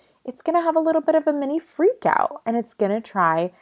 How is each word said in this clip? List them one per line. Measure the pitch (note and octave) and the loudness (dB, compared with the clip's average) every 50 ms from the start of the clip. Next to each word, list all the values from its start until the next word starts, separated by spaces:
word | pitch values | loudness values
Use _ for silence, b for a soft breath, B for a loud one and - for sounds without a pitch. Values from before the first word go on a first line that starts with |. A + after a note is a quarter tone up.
| b b b b b | b b b b b
it's | B3+ B3 - | -14 -12 -6
gonna | - D#4+ E4+ F4 | -4 0 0 0
have | E4+ E4 D#4+ | 0 2 0
a | D#4+ | 2
little | D#4 D#4+ D#4+ D#4+ | 2 2 0 2
bit | D#4 D#4+ D#4+ | 2 2 2
of | D#4+ D4+ | 2 2
a | D#4 D4 | 2 0
mini | C#4+ C#4 C4+ D4+ E4 | 0 -2 -2 -4 -4
freak | - - - - E4 A4+ B4+ - - | -6 -8 -4 2 2 2 2 2 0
out, | F3 - - - - - - - | 0 2 2 0 0 -2 -6 -6
and | - A3+ | -4 -4
it's | A#3 A3+ - - | -4 -4 -6 -4
gonna | - G#3 F#3+ G#3 A3+ | -2 0 0 0 -2
try | - - - G3 E3+ E3 D#3+ E3 F3 F3+ b b | -4 -6 0 2 2 2 2 0 -2 -4 b b